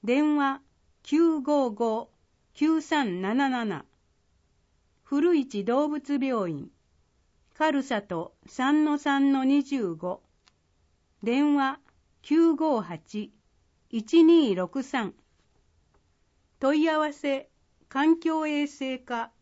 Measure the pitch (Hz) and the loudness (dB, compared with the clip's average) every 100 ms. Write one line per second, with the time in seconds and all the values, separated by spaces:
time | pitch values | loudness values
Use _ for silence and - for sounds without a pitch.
0 | 208 262 302 294 277 269 _ _ _ _ | 0 0 2 2 -2 -4 _ _ _ _
1 | - 294 339 311 269 294 254 208 233 220 | -2 2 2 2 0 0 0 -2 -2 -2
2 | - _ _ _ _ - 302 320 302 311 | -6 _ _ _ _ -2 0 0 0 -2
3 | 247 180 190 247 277 254 226 160 - _ | 0 -2 -2 0 0 -2 -4 -8 -12 _
4 | _ _ _ _ _ _ _ _ _ _ | _ _ _ _ _ _ _ _ _ _
5 | _ 285 339 339 269 208 190 254 302 294 | _ 0 2 2 0 -6 -2 0 0 -4
6 | 285 285 262 240 185 147 - _ _ _ | -4 -4 -2 -2 -4 -6 -12 _ _ _
7 | _ _ _ _ _ _ 311 285 269 220 | _ _ _ _ _ _ -2 -2 -2 -6
8 | 202 170 170 _ - - 262 302 302 294 | -4 -8 -8 _ -20 -4 0 2 2 0
9 | 294 277 277 269 262 285 269 277 196 160 | 0 2 2 2 2 0 0 -4 -4 -6
10 | 175 185 _ _ _ _ _ _ _ _ | -8 -10 _ _ _ _ _ _ _ _
11 | _ _ 220 254 294 285 269 277 _ _ | _ _ -4 0 2 2 0 -4 _ _
12 | _ _ - 302 330 294 311 247 170 165 | _ _ 0 4 4 2 0 0 -4 -12
13 | _ 208 208 _ _ _ _ _ _ 233 | _ -10 -10 _ _ _ _ _ _ -8
14 | 214 330 320 339 269 185 180 269 262 269 | 2 6 8 8 4 0 -2 -6 -6 -4
15 | 202 - _ _ _ _ _ _ _ _ | -6 -10 _ _ _ _ _ _ _ _
16 | _ _ _ _ _ _ 269 302 320 311 | _ _ _ _ _ _ 0 2 2 0
17 | 302 285 285 269 - _ _ _ _ 269 | -2 -4 -4 -4 -8 _ _ _ _ 0
18 | 302 330 330 320 311 294 294 - 269 254 | 2 2 0 -2 -2 -2 -4 -6 -8 -8
19 | 254 240 226 _ | -8 -8 -8 _